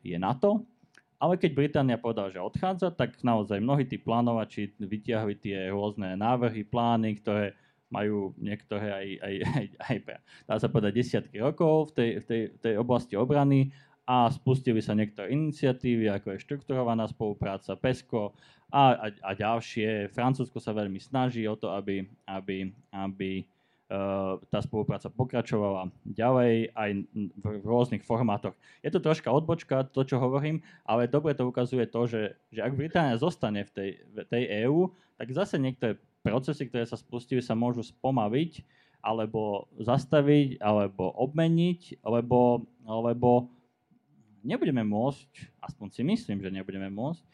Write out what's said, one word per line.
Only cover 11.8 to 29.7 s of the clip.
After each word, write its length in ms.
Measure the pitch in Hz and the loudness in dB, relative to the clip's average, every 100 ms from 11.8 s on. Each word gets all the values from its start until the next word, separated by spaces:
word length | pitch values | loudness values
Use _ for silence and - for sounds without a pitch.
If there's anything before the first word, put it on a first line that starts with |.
| 151 | 2
v 20 | |
tej, 160 | - 117 98 | 0 0 -2
v 80 | - | -4
tej, 160 | 117 107 - | -4 -4 -4
v 40 | 113 | -2
tej 80 | 104 | 0
oblasti 400 | 120 120 - 101 | 2 0 0 -2
obrany 560 | 127 143 139 139 135 - _ _ - | 2 4 6 4 4 -2 _ _ 2
a 240 | 127 117 | 4 4
spustili 480 | - - 131 127 110 | 2 0 2 2 0
sa 160 | - 107 | 2 0
niektoré 400 | 107 - 98 139 | 0 -4 -4 -2
iniciatívy, 720 | 156 143 139 127 127 117 107 | -2 0 0 0 0 2 2
ako 260 | 98 101 | 0 -4
je 100 | 98 - | -8 -8
štrukturovaná 560 | 143 - 131 120 113 110 | -8 -4 -2 0 0 -2
spolupráca, 640 | - 107 101 101 98 - 95 | -4 -4 -4 -4 -6 -8 -2
pesco 560 | 131 120 - 117 101 - - _ - | -2 -2 -2 -4 -4 -8 -20 _ 0
a, 240 | 139 135 123 | 6 6 6
a, 120 | 107 | 0
a 200 | 101 95 101 | -8 -8 -2
ďalšie. 800 | 107 117 - 117 107 107 101 - | 0 -2 -4 -2 -2 -2 -4 -2
Francúzsko 480 | 120 135 123 - | 0 0 -2 -6
sa 80 | - | -6
veľmi 320 | 107 104 95 | -4 -4 -6
snaží 400 | - 135 127 113 107 | -4 -2 0 -2 -4
o 80 | |
to, 160 | 107 107 | -4 -4
aby, 360 | 98 101 98 95 - - | -6 -4 -4 -6 -12 -12
aby, 480 | 95 98 95 95 98 _ | -10 -6 -6 -6 -10 _
aby, 420 | 98 98 95 95 95 | -8 -6 -4 -4 -6
e, 20 | 92 _ _ _ - 98 98 98 95 92 - | -8 _ _ _ -8 -4 -2 -2 -2 -4 -4
tá 100 | 107 - | -4 -2
spolupráca 480 | 110 104 101 98 | -2 -2 -4 -4
pokračovala 800 | - 127 123 113 110 104 95 92 - - | -4 -2 -2 -2 0 0 -2 -6 -10 -10
ďalej 640 | 107 120 131 120 113 113 | 0 4 6 6 4 0
aj 160 | 113 104 101 - 107 101 104 | -2 -2 -2 -6 -6 -8 -6
v, 80 | 107 107 | -8 -6
v 40 | 104 | 0
rôznych 320 | 120 120 104 | 2 2 -2
formátoch. 560 | - 117 120 101 98 - - - | -2 0 0 0 -4 -10 -18 -8
Je 80 | 147 | -2
to 80 | 175 | 0
troška 320 | 156 160 - | 0 0 2
odbočka, 560 | 135 160 165 - | 2 2 -2 -2